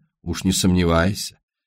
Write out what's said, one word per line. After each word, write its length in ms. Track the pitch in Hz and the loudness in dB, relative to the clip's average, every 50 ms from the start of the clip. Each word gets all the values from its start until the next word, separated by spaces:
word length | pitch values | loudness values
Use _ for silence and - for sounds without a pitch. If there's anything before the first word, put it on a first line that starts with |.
| _ _ _ _ - | _ _ _ _ -10
«Уж 220 | 85 85 - - | -8 -8 -4 -2
не 80 | 95 92 | -2 0
сомневайся. 880 | - - 95 90 90 90 85 85 82 85 95 98 - - - - _ _ _ _ _ _ | 0 2 2 2 2 2 2 2 2 2 0 -2 -6 -10 -14 -14 _ _ _ _ _ _